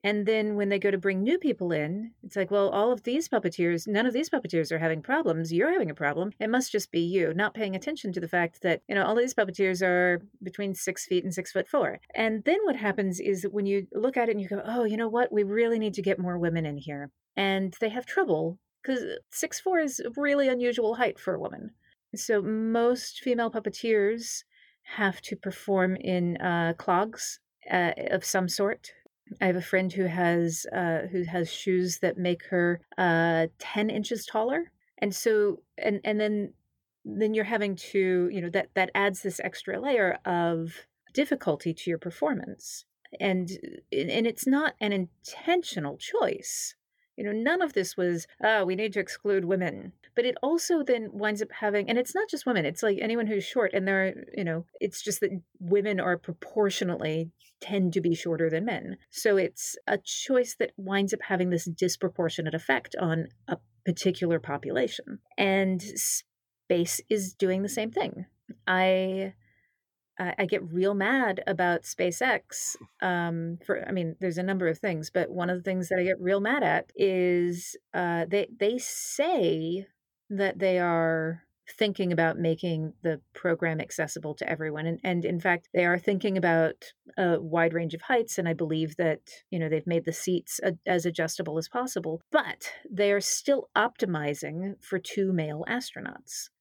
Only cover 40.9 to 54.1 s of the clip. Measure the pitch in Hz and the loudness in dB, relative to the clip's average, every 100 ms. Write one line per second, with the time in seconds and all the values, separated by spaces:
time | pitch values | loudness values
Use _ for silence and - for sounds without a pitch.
40.9 | _ _ - 285 277 - 147 170 165 - | _ _ 0 0 0 0 -2 -2 -4 -4
41.9 | 165 175 - 302 220 - - - - - | -4 -4 -4 -2 -2 -6 -14 -14 -16 -18
42.9 | _ _ - 202 185 180 185 - - _ | _ _ -4 0 0 -2 -8 -12 -16 _
43.9 | - 165 233 226 226 262 277 311 - 214 | -2 0 0 0 0 2 2 2 -2 -2
44.9 | 202 180 _ - - - 359 339 - 143 | 0 -2 _ -18 -8 0 0 0 -6 -6
45.9 | 147 - 440 - - - - - - _ | -8 -4 0 0 -2 -6 -8 -8 -12 _
46.9 | _ _ - 208 214 240 359 330 208 185 | _ _ -8 -4 -2 0 2 0 0 -2
47.9 | - 180 170 - _ 214 220 185 185 214 | 0 0 0 -6 _ 2 4 2 0 -2
48.9 | 202 190 - 202 196 170 190 175 98 185 | -2 -4 -4 0 0 2 0 0 -4 -14
49.9 | - _ - 240 240 269 330 - 339 269 | -18 _ 0 0 0 0 0 2 0 2
50.9 | 240 220 202 214 208 214 - 214 208 202 | 0 0 -2 -2 -2 -4 -2 0 2 2
51.9 | 233 247 370 427 302 - 220 147 175 220 | 0 0 -2 -2 -2 0 2 0 0 0
52.9 | 202 220 233 220 208 196 254 196 208 190 | 2 0 0 0 -2 -2 0 2 2 2
53.9 | 196 190 | 2 2